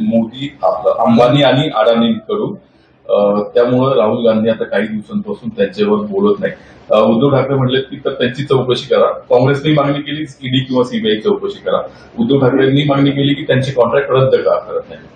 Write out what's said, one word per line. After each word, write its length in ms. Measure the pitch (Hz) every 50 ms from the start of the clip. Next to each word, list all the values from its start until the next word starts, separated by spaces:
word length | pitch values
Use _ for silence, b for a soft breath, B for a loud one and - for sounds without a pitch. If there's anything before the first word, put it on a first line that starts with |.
मोदी, 560 | 110 107 113 117 113 113 127 131 139 147 - - -
आपलं, 280 | 92 - - - 95
अंबानी 520 | - - 113 110 117 113 120 123 135 143 143
आणि 260 | 127 127 139 151 156
अडाणींकडून. 840 | - 110 107 117 117 113 117 113 110 107 - - - 101 110 - - - b b b b b b b b _ -
अ, 340 | 107 101 104 101 104 107 104 - -
त्यामुळं 420 | 123 120 127 127 127 127 135 135
राहुल 300 | 120 107 110 113 120 117
गांधी 240 | 113 110 107 110 113
आता 140 | 110 - -
काही 240 | - - 101 107
दिवसांपासून 600 | 107 107 107 104 - 104 104 101 104 101 - - 113
त्यांच्यावर 560 | - - - 190 - 104 104 208 208 208 208
बोलत 300 | 208 196 - 101 208 202 -
नाही. 140 | - - - B B B B B - -
अ, 80 | - 107
उद्धव 300 | 113 131 113 113 135 143
ठाकरे 260 | - 127 - - 139
म्हटले 260 | 131 127 123 131 131
की 160 | 135 - - - -
तर 80 | 151 135
त्यांची 300 | - 127 120 123 143 135
चौकशी 440 | - 139 127 123 123 120 117 -
करा. 240 | - - - - -
काँग्रेसने 600 | - - - - 127 123 131 139 139 131 151 156 151
मागणी 280 | 143 139 143 147 147
केली 200 | - 147 147 156
ईडी 440 | 156 - - - 135 127 131 131 127
किंवा 180 | - 127 127 123
सीबीआय 340 | - 120 110 104 110 104
चौकशी 420 | 107 - 104 101 95 98 98 - -
करा. 200 | - 92 95 - - B B B B B - 117
उद्धव 200 | 113 117 139 139
ठाकरेंनी 440 | 135 123 131 135 135 135 135 143 151
मागणी 280 | 143 139 139 139 139
केली 220 | 135 139 139 139 139
की 100 | - -
त्यांचे 280 | - 127 123 - -
कॉन्ट्रॅक्ट 380 | - 123 117 113 - 143 139 -
रद्द 260 | 127 131 131 131 -
का 240 | - - - - -
करत 220 | - - 87 82 - -
नाही? 120 | 80 78 80 76 -